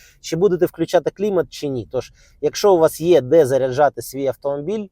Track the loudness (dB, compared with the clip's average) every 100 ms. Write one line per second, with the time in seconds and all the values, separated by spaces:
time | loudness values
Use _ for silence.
0 | _ _ -8 -2 0 0 -2 -2 -2 0
1 | 0 -4 -2 -2 -2 -6 -6 -6 -6 -8
2 | -8 _ _ _ -6 0 2 4 4 2
3 | 2 2 4 4 4 0 0 2 0 0
4 | -10 -6 -6 -4 -6 -6 -6 -8 -10